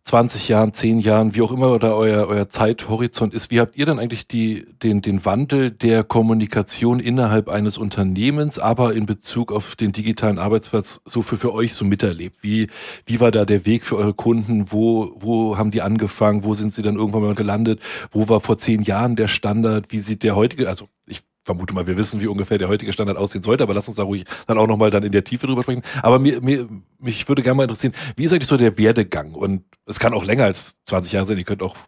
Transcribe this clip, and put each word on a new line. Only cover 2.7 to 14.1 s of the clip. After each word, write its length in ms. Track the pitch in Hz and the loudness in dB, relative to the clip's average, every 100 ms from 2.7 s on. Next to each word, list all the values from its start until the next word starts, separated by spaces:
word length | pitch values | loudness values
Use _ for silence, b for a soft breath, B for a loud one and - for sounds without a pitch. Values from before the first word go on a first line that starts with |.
| 117 - 110 120 - 110 | 0 -4 -2 -2 -2 -2
ist, 160 | 113 - | -2 0
wie 80 | 117 | 2
habt 160 | 117 - | 2 0
ihr 80 | |
denn 140 | 147 135 | -2 0
eigentlich 280 | 117 113 - | -4 -8 -6
die, 380 | 117 113 107 - _ | -2 -2 -2 -10 _
den, 200 | 113 101 | 0 2
den 220 | 104 98 | 0 -2
Wandel 460 | 98 101 139 139 127 | 0 0 0 0 0
der 340 | 104 117 113 | 0 4 4
Kommunikation 960 | 107 117 113 113 107 110 95 - 117 123 | 4 2 4 2 0 -2 -2 -2 0 0
innerhalb 480 | 120 123 117 110 104 | 0 0 2 2 0
eines 300 | 104 104 - | -2 -2 -2
Unternehmens, 800 | 104 104 95 92 123 147 151 - | -6 -2 -2 0 0 0 -2 -2
aber 380 | 110 117 120 | -2 2 2
in 100 | 110 | 0
Bezug 460 | 104 101 - 120 117 | -2 -4 -4 -4 -4
auf 240 | 107 - | -4 -6
den 160 | - 107 | -4 -2
digitalen 480 | 98 107 107 110 92 | -2 -4 0 0 0
Arbeitsplatz 600 | 98 110 - 110 - - | 0 0 0 -4 -4 -16
so 160 | - 120 | -6 -6
für, 160 | 110 107 | -4 -2
für 160 | 123 | -2
euch 220 | 110 113 | 0 -2
so 100 | - | 0
miterlebt? 520 | 101 101 101 82 87 _ | 0 2 0 -2 -10 _
Wie, 280 | 104 110 107 B B B | -2 -2 -2 B B B
wie 140 | - 117 | -6 2
war 100 | 120 | 4
da 160 | 107 | 4
der 220 | 101 101 104 | 2 2 2
Weg 180 | 117 | 0
für 120 | - 107 | 0 0
eure 180 | 107 | 0